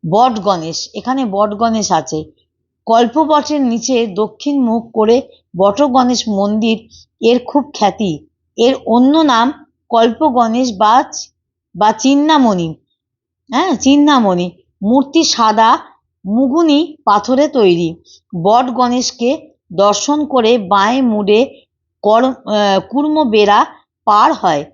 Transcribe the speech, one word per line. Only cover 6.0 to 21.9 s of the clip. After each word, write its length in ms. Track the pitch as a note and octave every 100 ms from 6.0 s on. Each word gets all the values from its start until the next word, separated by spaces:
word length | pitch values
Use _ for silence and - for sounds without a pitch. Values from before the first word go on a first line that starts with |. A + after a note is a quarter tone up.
| B3 A#3+ -
মন্দির, 600 | G3 G3+ G#3+ A3+ A3 - - _ _
এর 200 | A3 A#3+ B3
খুব 240 | D4 C#4+
খ্যাতি। 520 | - G#3 F#3 G#3 D3 _ _ _ -
এর 180 | A#3 C4 -
অন্য 320 | A3+ B3+ D4+
নাম 460 | D#4 A#3 A#3+ D4+ - _ _
কল্প 400 | A#3 A#3 A3+ D#4
গণেশ 500 | B3 A#3 A3+ B3+ G3
বা, 260 | G#3+ A#3+ D4 - - _ _ _ _ E3+
বা 160 | G#3
চিন্নামণি। 840 | A3 C4 C#4+ D4 D#4 B3+ F#3+ E3 D3+ _ _ _ _ _ _ _
হ্যাঁ, 240 | B3 F#4 C4
চিন্নামণি। 760 | C4 C#4+ D4 C#4+ G#3 F3+ F3 - _ _
মূর্তি 420 | G3 B3+ C4+ E4
সাদা 540 | D#4+ - A3 G#3+ A3+ C#4 - _ _ _ F#3+
মুগুনি 720 | G#3+ C4+ D4 E4+ C#4+ E4 -
পাথরে 440 | - G#3 G#3 B3+ D4
তৈরি। 480 | C#4 G3+ F3 E3+ E3 _ - _ F3+
বট 280 | E3+ A3+ B3+
গণেশকে 840 | A#3+ B3 B3 B3 - A#3+ D#4 - _ _
দর্শন 540 | E3+ G3+ D4+ - D4 D4
করে 320 | C4+ A3 A#3+
বাঁয়ে 440 | F#3+ G3+ G3 B3+
মুড়ে 640 | B3+ G#3+ G3 G#3 C4+ - _ _ _